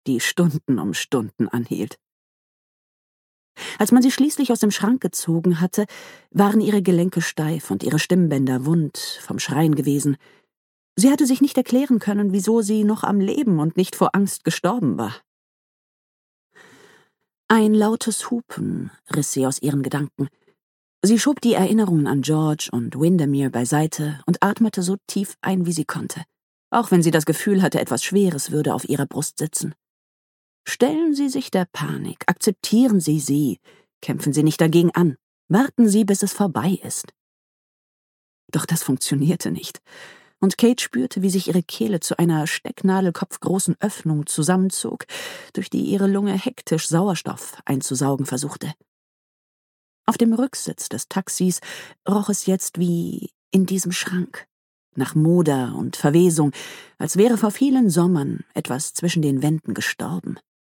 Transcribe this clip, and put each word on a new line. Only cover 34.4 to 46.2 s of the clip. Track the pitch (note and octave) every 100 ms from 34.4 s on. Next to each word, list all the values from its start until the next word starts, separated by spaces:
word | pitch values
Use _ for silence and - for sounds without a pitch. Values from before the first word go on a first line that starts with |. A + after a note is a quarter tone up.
nicht | D#3 -
dagegen | E3 E3+ E3+
an, | - E3+ C3 _ _ -
warten | F#3+ C#4 - A3+
Sie, | G3+
bis | G3+ G3
es | G3+
vorbei | - G3+ A#2+ E3 F#3+
ist. | - - - _ _ _ _ _ _ _ _ _ _ _ _ _ _
Doch | D#3+
das | - E3
funktionierte | - B2+ - C#3+ D#3+ D#3+ -
nicht, | - - - _ - - - _ -
und | G3 -
Kate | A#3 B3
spürte, | - B3 B3+ -
wie | F#3+
sich | F#3 F3
ihre | F3
Kehle | - - A3+ F3
zu | - -
einer | E3+ D#3 D3+
stecknadelkopfgroßen | - - - G3 F#3+ F#3+ - - - - F#3+ - E3+
Öffnung | G#3+ - E3 D3+ D3+
zusammenzog, | - D3+ F#3 F#3+ - - - - - - - -
durch | - G3
die | -
ihre | - G3 G3
Lunge | G3